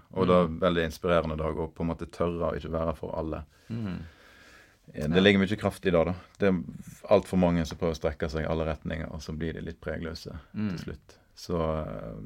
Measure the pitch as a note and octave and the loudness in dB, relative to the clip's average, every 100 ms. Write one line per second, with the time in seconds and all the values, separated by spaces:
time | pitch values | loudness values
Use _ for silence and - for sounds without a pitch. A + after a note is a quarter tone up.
0 | - - F2+ F2+ F2 E2 F2+ E2+ E2 D#2 | -8 0 6 6 6 2 2 2 0 -2
1 | F2+ E2+ D#2 D#2 D#2 D#2 D#2+ - E2+ D#2+ | 2 2 2 -2 -2 -2 -4 -4 -4 -4
2 | D#2+ - F2 E2+ E2 - D#2 D#2+ E2 D2+ | -6 -2 -2 0 -2 -2 -4 -2 -2 -4
3 | - - D#2+ D#2 D2 _ - A2+ G#2+ F2 | -6 -6 -6 -6 -10 _ -10 -6 -6 -6
4 | E2 - - - - - - _ - - | -10 -18 -20 -20 -20 -20 -20 _ -14 -6
5 | D2+ F2 G2 G2 F#2+ G#2 G2+ - G2 F2 | 0 6 8 6 4 2 -2 0 2 4
6 | D#2+ F2+ - - G2 F#2 - - - - | 4 0 -8 0 2 2 -2 -12 -16 -8
7 | - G2+ - F#2 F2+ E2+ D#2 D#2 F2 D#2 | 4 4 4 4 4 4 0 -2 -2 0
8 | E2 D2 E2 D#2 D#2 D#2+ D#2+ D#2+ E2 D#2+ | -4 -2 -4 -2 -2 -2 -2 -4 -6 -6
9 | D#2+ D#2 - D#2 D#2+ D#2 - - - D#2 | -8 -10 -8 -6 -4 -6 -8 -8 -8 -6
10 | E2 D#2 - D2+ - - G#2+ E2 - - | -6 -10 -12 -14 -12 -6 -4 -4 -8 -12
11 | _ - _ - - E2+ D#2+ D#2+ D2+ G#1 | _ -20 _ -16 -4 -2 0 -2 -4 -8
12 | G#1+ G#1+ | -10 -10